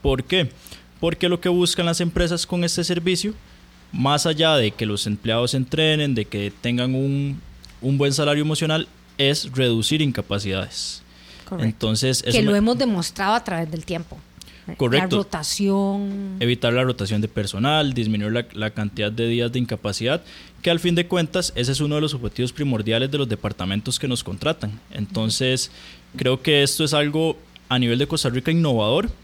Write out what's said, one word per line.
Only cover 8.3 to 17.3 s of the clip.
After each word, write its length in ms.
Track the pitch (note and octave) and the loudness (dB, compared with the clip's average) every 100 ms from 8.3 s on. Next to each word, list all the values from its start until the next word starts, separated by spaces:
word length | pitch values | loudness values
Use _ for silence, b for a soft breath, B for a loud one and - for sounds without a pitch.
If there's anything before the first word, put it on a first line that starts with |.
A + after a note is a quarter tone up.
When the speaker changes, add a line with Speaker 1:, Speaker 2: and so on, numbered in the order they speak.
| D3 | 2
Speaker 1:
emocional, 440 | D3+ D3+ D#3+ D#3 D#3+ - - - | 2 0 2 0 -2 -12 -20 0
es 320 | C#3 D#3 - | 2 2 -2
reducir 480 | B2+ B2+ A2+ A2 D#3 | 0 2 2 2 2
incapacidades. 1000 | D3 A#2 G2 G2+ G2+ F#2+ F#2 - - - - B B B - | 0 0 -2 -4 -2 -4 -4 -8 -10 -10 -16 B B B -12
Speaker 2:
Correcto. 180 | F#3 A2+ | -4 -2
Speaker 1:
Entonces, 560 | A2 A2 A2 C3 C3 | -2 -2 0 0 0
eso 140 | - A#2 | 0 2
Speaker 2:
Que 60 | |
lo 80 | - | 4
Speaker 1:
me 60 | G3+ | 4
Speaker 2:
hemos 200 | G#3+ A#3+ | 2 2
demostrado 560 | C4 G3 E3 - G3 | 0 0 -2 -2 0
a 80 | A3+ | 0
través 260 | A#3 E3+ E3 | 0 -4 -4
del 160 | E3+ | -6
tiempo. 320 | - E3 E3+ - - - B B - - | -6 -6 -6 -16 -20 -20 B B -14 -2
Speaker 1:
Correcto. 400 | B2 C3 F#3 G3 | 2 2 2 0
Speaker 2:
La 60 | |
rotación. 1120 | G3 E3+ D3+ - G3+ G3 G3 G3 G3+ G3 G3 F#3+ | 0 -6 -6 -2 0 2 0 -2 -4 -6 -8 -2
Speaker 1:
Evitar 340 | A#2+ B2 A#2+ | 0 2 2
la 100 | A#2+ | 2
rotación 380 | B2+ B2 G2 G#2+ | 0 0 -2 -2
de 60 | |
personal, 680 | G#2+ | -2